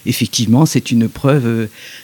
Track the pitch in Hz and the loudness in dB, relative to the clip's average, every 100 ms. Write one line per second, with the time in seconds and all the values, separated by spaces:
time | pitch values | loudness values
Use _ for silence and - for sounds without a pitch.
0 | - - 110 - 107 120 156 - - 117 | -6 -2 -2 -2 2 2 2 0 0 0
1 | 113 - 139 143 117 113 110 - - - | 0 0 0 2 0 -2 -4 -10 -20 -20